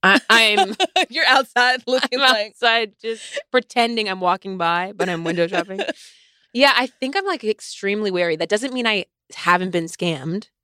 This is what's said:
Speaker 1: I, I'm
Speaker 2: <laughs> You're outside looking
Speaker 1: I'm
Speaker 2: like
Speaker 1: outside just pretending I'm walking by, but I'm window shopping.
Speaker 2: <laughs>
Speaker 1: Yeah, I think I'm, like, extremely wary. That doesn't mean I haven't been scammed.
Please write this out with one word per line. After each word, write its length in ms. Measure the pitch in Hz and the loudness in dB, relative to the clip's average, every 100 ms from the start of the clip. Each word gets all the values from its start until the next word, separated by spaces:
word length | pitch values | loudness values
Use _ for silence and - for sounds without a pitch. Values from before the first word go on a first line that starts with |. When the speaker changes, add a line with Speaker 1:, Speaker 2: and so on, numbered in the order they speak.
Speaker 1:
I, 180 | 185 202 - | 4 2 4
I'm 460 | 226 226 208 381 - 370 | 4 6 4 0 0 -2
Speaker 2:
<laughs> 160 | - 370 | 0 -2
You're 160 | 262 320 | 0 2
outside 560 | 262 254 - 247 254 233 | 2 2 2 2 0 0
looking 320 | 254 262 254 | -2 0 0
Speaker 1:
I'm 100 | 269 | 2
Speaker 2:
like 140 | 233 208 | 2 -2
Speaker 1:
outside 420 | _ 240 226 220 _ | _ 2 2 -2 _
just 380 | 226 226 - - - | -10 -10 -8 -12 -2
pretending 560 | 254 233 - 233 233 208 | -2 0 -2 0 0 -4
I'm 100 | 190 | -2
walking 360 | 180 185 196 190 | 0 -2 -4 -4
by, 360 | 170 170 185 208 | -2 -2 -4 -4
but 140 | 185 | -4
I'm 140 | 170 | -2
window 240 | 165 175 170 | -4 0 0
shopping. 360 | 185 175 190 - | 0 -4 -6 -6
Speaker 2:
<laughs> 60 | - - _ _ _ _ 240 | -8 -12 _ _ _ _ 2
Speaker 1:
Yeah, 160 | 277 247 | 4 4
I 100 | 254 | 0
think 300 | _ 262 359 | _ -6 -4
I'm, 80 | 392 | -4
like, 180 | 339 | -4
extremely 680 | 214 214 - - 196 208 214 | -4 -4 -6 -8 -4 -2 -2
wary. 240 | 180 175 160 | 0 0 0
That 120 | 165 | 0
doesn't 280 | 208 262 254 | -2 -2 -4
mean 100 | 233 | -2
I 220 | 208 175 _ _ | -2 -4 _ _
haven't 380 | - - 180 185 | -6 2 2 2
been 140 | 175 165 | -2 -4
scammed. 640 | - 175 156 139 185 214 _ | -4 -4 -4 -6 -8 -8 _